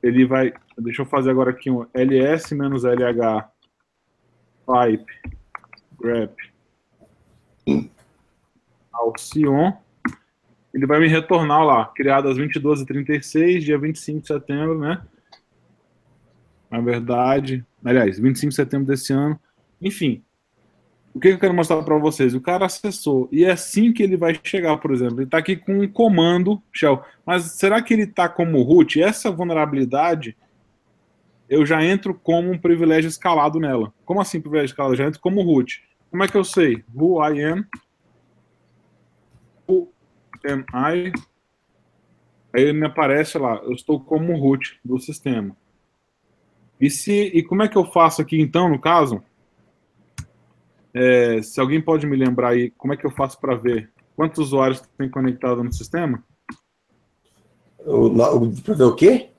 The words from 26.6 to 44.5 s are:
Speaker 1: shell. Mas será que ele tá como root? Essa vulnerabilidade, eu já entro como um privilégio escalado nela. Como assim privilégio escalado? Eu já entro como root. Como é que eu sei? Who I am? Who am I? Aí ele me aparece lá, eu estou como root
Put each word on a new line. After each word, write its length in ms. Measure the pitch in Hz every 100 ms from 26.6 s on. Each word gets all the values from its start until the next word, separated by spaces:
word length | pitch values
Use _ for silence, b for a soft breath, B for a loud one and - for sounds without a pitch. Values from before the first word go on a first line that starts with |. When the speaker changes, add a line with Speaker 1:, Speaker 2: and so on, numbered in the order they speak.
| _
Speaker 1:
shell. 320 | - 151 135 b b
Mas 200 | - 180 165
será 280 | - 196 214
que 140 | 226
ele 120 | 226 208
tá 220 | - 175
como 340 | - 170 151
root? 380 | 120 170 156 151
Essa 300 | 185 214 233
vulnerabilidade, 1040 | 165 175 160 151 139 127 135 165 160 123 - _ _ _ _ _ _ _ _ _ _ _
eu 160 | 143
já 180 | 147 160
entro 300 | 160 196 196
como 380 | 185 - 170 175
um 80 | 180
privilégio 500 | 175 170 165 160 160
escalado 500 | - 185 160 147 156
nela. 360 | 156 127 107 _
Como 160 | - 190
assim 220 | 190 165
privilégio 300 | 151 151 139
escalado? 200 | 135 139
Eu 60 | 127
já 80 | 139
entro 140 | 151
como 200 | 180 196
root. 420 | 180 143 127 - _ _ _
Como 120 | 175
é 60 | 190
que 80 | 208
eu 80 |
sei? 400 | 185 - 156 113 -
Who 300 | 120 165 175
I 180 | 151 147
am? 200 | 151 175 214 - _ _ _ _ _ _ _ _ _ _ _ _ _ _ _ _ _ _ -
Who 240 | 185 349 _ _ _ _ - 143
am 160 | 139 135
I? 380 | 127 139 175 185 175 - _ _ _ _ _ _ _ _ _ _ _ _
Aí 100 | 120
ele 120 | 143
me 120 | 151 151
aparece 520 | 151 147 139 151 160
lá, 180 | 131 113
eu 80 | -
estou 260 | 123 - 147
como 400 | - 156 165 165
root 400 | 139